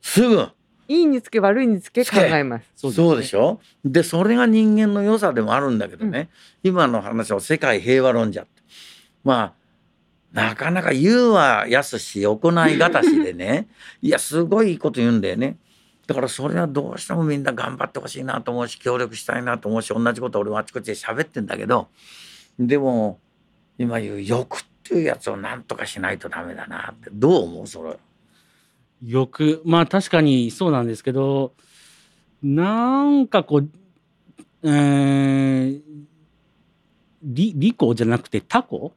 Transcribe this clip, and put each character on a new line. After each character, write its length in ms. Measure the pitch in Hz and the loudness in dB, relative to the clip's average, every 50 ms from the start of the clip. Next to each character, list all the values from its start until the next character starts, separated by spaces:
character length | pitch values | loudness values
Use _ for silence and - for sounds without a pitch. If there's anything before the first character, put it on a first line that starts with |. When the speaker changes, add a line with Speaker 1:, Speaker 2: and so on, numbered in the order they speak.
| - | -10
Speaker 1:
す 180 | - - - 233 247 | 0 2 4 4 6
ぐ。 180 | 226 180 113 - _ _ _ _ _ _ _ _ | 4 4 2 -2 _ _ _ _ _ _ _ _
Speaker 2:
い 140 | 277 330 349 | 2 2 4
い 40 | |
に 160 | 311 277 247 - | 4 2 0 -2
つ 80 | - | -2
け 100 | - 226 | -2 2
悪 220 | 190 196 202 247 262 | 2 4 2 4 2
い 40 | |
に 140 | 240 220 185 | 2 2 0
つ 100 | - - | -2 -4
け 140 | _ - 247 | _ -2 -2
考 140 | - - 202 | 2 4 2
え 260 | 185 151 160 151 143 | 4 4 4 2 0
ま 160 | 131 120 117 | 0 -4 -8
す。 100 | - _ _ | -10 _ _
Speaker 1:
つ 60 | _ - | _ -6
け。 80 | 139 | -4
Speaker 3:
そ 0 | |
う 0 | |
で 40 | 113 | 2
す 60 | 123 | 4
ね。 60 | 170 | 4
Speaker 1:
そ 80 | 170 160 | 4 4
う 20 | 120 | 2
で 60 | 107 | 0
し 80 | - - | -2 0
ょ？ 260 | 98 117 160 220 - _ _ _ _ _ | 2 2 2 2 -2 _ _ _ _ _
で、 200 | 151 160 170 165 | 2 2 2 2
そ 200 | 170 - 165 185 | 2 0 0 2
れ 120 | 214 233 | 2 4
が 80 | 240 247 | 4 4
人 300 | 233 220 220 220 214 214 | 4 4 4 6 4 4
間 120 | 214 220 208 | 4 4 2
の 140 | 202 202 202 | 2 0 2
良 160 | 208 220 226 | 2 2 2
さ 140 | 208 180 135 | 2 0 0
で 80 | 120 | 0
も 140 | 107 107 113 | 0 0 0
あ 60 | - | 0
る 100 | 143 139 | 2 0
ん 80 | 123 110 | 0 -2
だ 100 | 101 95 | -2 -4
け 80 | 92 | -8
ど 80 | - 220 | -6 -6
ね。 240 | 214 165 123 151 - _ _ - - _ _ _ | -4 -4 -4 -8 -8 _ _ -20 -20 _ _ _
Speaker 2:
う 60 | 190 | 0
ん。 20 | |
Speaker 1:
今 160 | 185 180 160 | 2 2 2
の 140 | 131 120 110 | 2 2 -2
話 320 | 98 104 113 113 110 - 110 | -4 -4 -4 -4 -2 -2 -4
は 80 | 98 | -4
世 160 | 98 - 156 | -2 -2 -4
界 240 | 156 - - 117 98 | -2 0 0 0 0
平 220 | 85 120 127 131 131 | 0 2 2 4 4
和 100 | 131 123 | 2 2
論 180 | 117 117 110 | 2 0 -2
じ 80 | 95 87 | -4 -8
ゃ 40 | - | -12
っ 20 | |
て。 160 | _ _ _ _ _ - - - - - - _ _ _ _ _ | _ _ _ _ _ -20 -20 -20 -20 -20 -20 _ _ _ _ _
ま 160 | 135 131 120 | 0 0 0
あ、 180 | 110 92 _ _ _ _ _ _ _ _ _ _ _ _ _ _ _ _ | 0 -4 _ _ _ _ _ _ _ _ _ _ _ _ _ _ _ _
な 240 | - - 110 110 107 | -6 -4 -4 -4 -4
か 160 | 107 135 156 | -4 -4 -2
な 120 | 175 185 170 | -2 0 0
か 100 | 175 147 | 0 0
言 360 | 131 143 190 226 247 247 240 | 2 4 4 4 4 4 4
う 20 | |
は 360 | 220 190 151 135 120 104 104 120 | 4 6 6 4 4 2 2 2
や 140 | 117 135 147 | 0 0 0
す 160 | - - 110 | 0 -6 -10
し、 220 | - - - 104 | -10 -8 -6 -2
行 300 | 98 104 107 107 - 170 170 170 165 160 | 0 0 0 2 2 2 2 4 4 2
い 100 | 156 - | 4 4
が 120 | 165 175 | 2 2
た 120 | 170 143 - | 2 4 4
し 200 | - 311 - - | 4 4 4 0
で 100 | 92 90 | -2 -4
ね。 340 | 85 90 98 123 160 220 _ _ _ - | -6 -4 -2 -2 -2 -4 _ _ _ -20
Speaker 2:
<laughs> 140 | - - _ - | -20 -18 _ 0
Speaker 1:
い 80 | 135 | 0
や、 80 | 147 127 | 0 0
す 240 | - - 143 160 170 | 0 -2 -2 -2 0
ご 200 | 165 185 220 226 | 0 2 2 2
い 100 | 208 175 | 0 0
い 20 | |
い 40 | - | -2
こ 120 | - 156 | -4 -4
と 100 | 113 127 | -2 0
言 80 | 120 120 | 0 2
う 40 | 120 | 2
ん 80 | 110 | 2
だ 100 | 95 95 | 0 -2
よ 60 | 90 | -4
ね。 200 | 107 123 135 - - _ _ _ _ _ _ _ _ _ | -4 -4 -6 -6 -10 _ _ _ _ _ _ _ _ _
だ 80 | - 135 | -6 -4
か 60 | 131 123 | -2 -2
ら 60 | 127 | -4
そ 200 | - - 131 151 | -6 -6 -6 -4
れ 60 | 165 | -2
は 120 | 175 175 | -2 -2
ど 260 | 156 135 143 139 - - | -2 -2 -4 -6 -6 -10
う 20 | - | -12
し 80 | - | -10
て 60 | - - | -6 -4
も 100 | 165 165 | -2 -2
み 140 | 156 147 | -2 -2
ん 60 | 143 139 | -2 -4
な 100 | 139 127 | -4 -4
頑 240 | 117 123 131 131 | -4 -8 -8 -6
張 100 | 131 143 | -6 -8
っ 60 | 139 _ | -8 _
て 60 | 135 | -12
ほ 100 | - 135 | -12 -12
し 120 | 131 135 | -12 -12
い 40 | 131 | -8
な 160 | 131 - - | -8 -8 -6
と 100 | 117 - | -6 -6
思 120 | 120 120 120 | -4 -4 -4
う 60 | 117 | -6
し、 100 | - - | -8 -8
協 180 | - 127 123 123 | -4 -4 -2 -2
力 160 | 123 113 110 | -4 -6 -8
し 100 | 107 - | -12 -8
た 140 | - - 123 | -6 -4 -4
い 40 | 123 | -2
な 160 | 123 120 113 | -4 -6 -4
と 100 | - 104 | -4 -4
思 100 | 110 113 | -4 -4
う 40 | 110 | -4
し、 60 | - | -4
同 240 | - 113 117 120 117 | -4 -2 0 -2 -2
じ 80 | 107 | -2
こ 100 | 123 127 | -6 -4
と 80 | - 104 | -2 -2
俺 120 | 104 104 | -2 -2
も 80 | 107 104 | -4 -6
あ 60 | 104 | -6
ち 80 | - _ | -8 _
こ 80 | 123 | -12
ち 60 | 107 | -10
で 60 | - 107 | -10 -10
喋 280 | - - - 110 127 160 | -10 -8 -8 -6 -6 -6
っ 20 | |
て 140 | 160 _ 135 | -8 _ -10
ん 60 | 107 | -8
だ 120 | - - 98 | -8 -8 -8
け 80 | 104 | -2
ど、 220 | 104 123 117 - _ _ _ _ - - - - - - - - _ _ - | -2 -2 -2 -2 _ _ _ _ -20 -20 -20 -20 -20 -20 -20 -20 _ _ -4
で 200 | 123 120 135 143 | -2 0 0 0
も、 400 | 139 131 123 117 107 104 104 _ _ _ _ _ _ _ _ _ _ _ _ _ | 0 0 0 0 -2 -2 -6 _ _ _ _ _ _ _ _ _ _ _ _ _
今 220 | 123 120 117 113 | -6 -4 -4 -4
言 140 | 107 104 104 | -6 -6 -10
う 80 | 101 98 | -10 -6
欲 380 | 98 117 123 127 - - - | -4 -4 -4 -4 -6 -10 -16
っ 40 | - _ _ _ _ | -16 _ _ _ _
て 100 | - - | -4 -2
い 60 | 175 | -2
う 20 | 160 | 0
や 140 | 151 - | -2 -4
つ 120 | - - 107 | -4 -6 -10
を 60 | 104 | -10
な 180 | 101 98 107 120 | -8 -10 -12 -12
ん 80 | 123 113 | -12 -10
と 140 | _ 127 | _ -10
か 80 | - - | -10 -10
し 160 | 107 - 110 | -10 -10 -6
な 120 | - 95 95 | -6 -6 -6
い 60 | - | -6
と 120 | - 87 | -10 -12
ダ 120 | - 80 85 | -12 -12 -12
メ 120 | 87 85 | -12 -14
だ 120 | - - | -14 -14
な 260 | - - 87 - - - | -14 -14 -12 -12 -14 -16
っ 20 | |
て。 160 | - - - 98 | -18 -20 -18 -6
ど 300 | 104 113 147 185 160 98 | 0 2 4 4 4 2
う 20 | |
思 180 | 85 85 85 104 | -2 -8 -14 -14
う？ 40 | |
そ 160 | - - 92 80 | -16 -16 -14 -14
れ。 160 | 80 78 - _ _ _ _ _ _ _ _ _ _ _ _ _ _ _ _ _ _ _ _ 127 | -14 -14 -14 _ _ _ _ _ _ _ _ _ _ _ _ _ _ _ _ _ _ _ _ -12
Speaker 3:
欲。 560 | 117 117 131 135 127 - - 156 151 156 160 160 | -2 0 0 0 0 -2 0 0 0 0 0 0
ま 160 | 170 165 170 | 2 2 2
あ、 60 | 165 | 2
確 240 | - - 196 190 - | 2 0 -2 -2 2
か 100 | - 165 | 2 4
に 300 | 156 147 135 127 120 117 | 4 6 4 4 2 0
そ 180 | - - 190 175 | -2 -2 0 2
う 40 | 151 | 2
な 100 | 131 120 | 2 0
ん 40 | |
で 100 | 117 113 | -2 -6
す 80 | 110 - | -6 -6
け 80 | - 127 | -4 -2
ど、 400 | 135 135 139 139 139 135 123 _ _ _ _ _ _ - - _ _ _ _ _ _ _ _ _ _ - | -2 0 0 0 -2 -2 -4 _ _ _ _ _ _ -20 -20 _ _ _ _ _ _ _ _ _ _ -2
な 600 | 143 139 151 170 190 214 226 233 247 262 269 285 | 0 0 2 2 0 0 0 0 0 0 0 2
ん 240 | 285 285 285 262 | 2 2 2 2
か 180 | 220 - 202 165 | 2 2 0 0
こ 140 | - 147 147 | 4 2 2
う、 100 | 143 151 _ _ _ _ _ _ _ _ _ _ _ _ _ _ - _ _ _ - | 2 0 _ _ _ _ _ _ _ _ _ _ _ _ _ _ -20 _ _ _ 0
え 60 | 156 | 2
ー、 1120 | 147 143 147 143 143 139 139 139 139 139 139 135 135 135 135 135 135 131 131 131 139 143 151 151 151 147 147 147 _ _ _ _ _ _ _ _ _ _ _ _ _ _ _ _ _ _ _ _ _ _ - | 2 4 4 4 4 4 2 2 2 2 2 2 2 2 2 0 0 0 0 -2 -4 -8 -12 -20 -20 -20 -20 _ _ _ _ _ _ _ _ _ _ _ _ _ _ _ _ _ _ _ _ _ _ _ -12
利、 300 | 147 120 127 180 226 175 | -8 -2 -2 -2 0 0
利 200 | 143 135 220 233 | 0 0 0 2
己 20 | _ 156 117 120 | _ 0 0 2
じ 80 | 113 120 | 2 0
ゃ 40 | |
な 120 | 110 117 127 | 0 0 -2
く 100 | - - | -2 -4
て 120 | - 104 | -8 -8
他 220 | - _ - 240 262 | -6 _ 0 -2 0
己？ 300 | _ - 90 104 160 _ | _ -10 -10 -10 -10 _